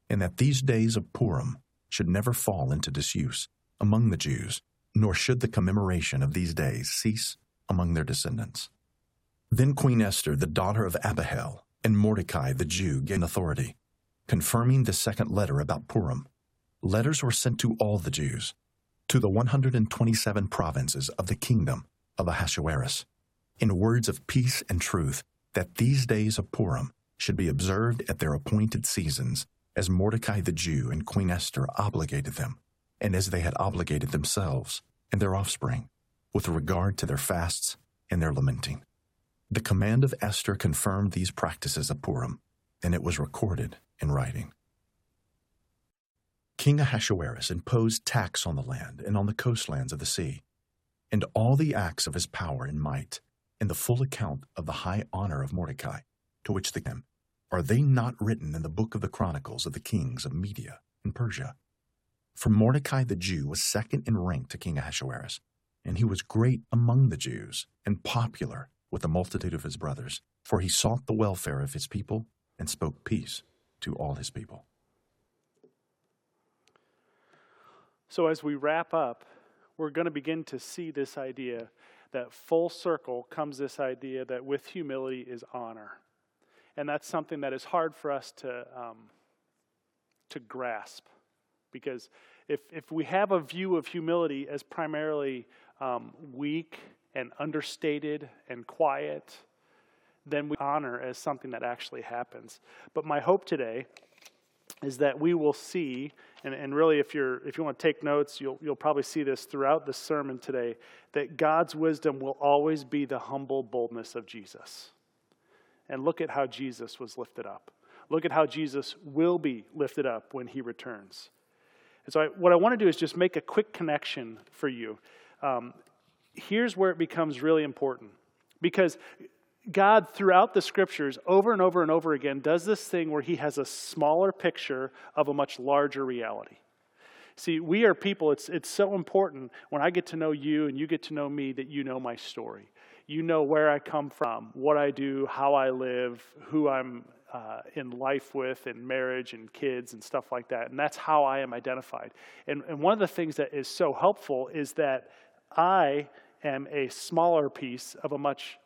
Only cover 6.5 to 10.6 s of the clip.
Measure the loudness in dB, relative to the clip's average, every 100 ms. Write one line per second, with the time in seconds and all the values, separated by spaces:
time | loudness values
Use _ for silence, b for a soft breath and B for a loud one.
6.5 | 0 -2 -2 -4 -2 -2 -2 -4 -8 _
7.5 | _ -2 0 2 0 0 -2 -2 -4 -6
8.5 | -10 -12 _ _ _ _ _ _ _ _
9.5 | 4 4 6 6 6 4 2 0 0 2
10.5 | 2